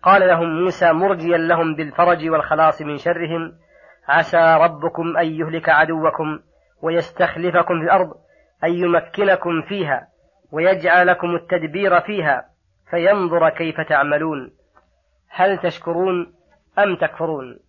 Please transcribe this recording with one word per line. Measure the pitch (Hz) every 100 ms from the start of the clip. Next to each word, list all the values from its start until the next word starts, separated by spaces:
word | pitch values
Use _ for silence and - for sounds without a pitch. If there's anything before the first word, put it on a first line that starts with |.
قال | 180 196 185
لهم | 170 165 160
موسى | 180 170 170
مرجيا | 160 196 185 165 170
لهم | 165 165 160
بالفرج | 156 151 151 175 170 160
والخلاص | 160 - 156 156 156
من | 147 143
شرهم: | 165 170 165 165 165 - _ _ - _ -
"عسى | 151 160 165 165 160
ربكم | 165 156 165 170 165 165
أن | 165
يهلك | 156 160 165 165
عدوكم | 151 160 160 156 - 156 151 _ _ _ _
ويستخلفكم | 160 170 165 - 175 165 175 170 170 170
في |
الأرض، | 156 190 180 - _ _ _ _
أن | 165
يمكنكم | 175 175 170 - - 196 185 175 160
فيها | - 202 156 131 - _ _ _ _
ويجعل | 151 175 190 160 175 180
لكم | 175 175
التدبير | 170 170 180 156 165 196 175
فيها، | - 208 151 131 - _ _ _ _
فينظر | 170 175 202 175 170 160
كيف | 156 165 156
تعملون، | 156 147 143 147 160 147 127 _ _ _ _ _ _ _ _
هل | - 185 185
تشكرون | 180 - - 170 185 180 175 _ _ _ _ -
أم | 202 175
تكفرون؟" | 165 - 160 151 127 -